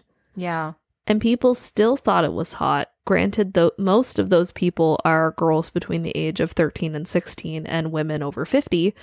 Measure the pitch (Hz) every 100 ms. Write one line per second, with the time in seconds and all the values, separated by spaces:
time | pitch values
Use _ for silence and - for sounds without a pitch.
0 | _ _ _ - 180 165 156 160 _ _
1 | - 214 226 240 254 247 - - 214 269
2 | - 185 160 85 165 - 135 143 - _
3 | - 185 185 202 196 190 170 - 196 202
4 | 254 - 190 180 180 - 180 - 160 156
5 | 165 160 160 156 165 160 165 - - 170
6 | 165 - 156 160 165 - 156 - 165 156
7 | 160 175 - - 160 160 156 165 160 160
8 | 156 151 143 - 151 269 285 175 175 -